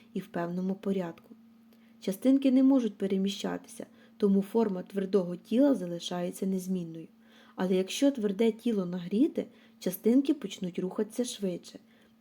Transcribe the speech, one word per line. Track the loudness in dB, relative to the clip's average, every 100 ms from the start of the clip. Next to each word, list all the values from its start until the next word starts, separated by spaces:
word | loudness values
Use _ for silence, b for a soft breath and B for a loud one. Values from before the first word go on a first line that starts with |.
| B
і | -10
в | -8
певному | -6 -6 -4 -4
порядку. | -4 -2 -4 -4 -10 -20 -20 -20 _ _ B B B
Частинки | -6 -2 4 4 6
не | 6
можуть | 6 6 2 -2
переміщатися, | -2 0 0 -2 -6 -6 -10 -16 -18 B B B
тому | 2 2
форма | 2 0 0 -2
твердого | -6 -6 0 0 0 -6
тіла | -2 4 4
залишається | 4 -2 -8 -6 -4 -4 -4 -2
незмінною. | -2 -2 -4 -6 -12 -18 _ B B B B
Але | 0
якщо | 2 0 2 2
тверде | 2 -2 0 0
тіло | 0 -2 -2 -2
нагріти, | -6 -4 0 0 0 -8 B B B
частинки | -6 -2 2 4 2
почнуть | -2 -4 -8 -8 -6
рухатися | -6 -4 -6 -4
швидше, | -6 -4 -6 -6 -10 -20 b b b b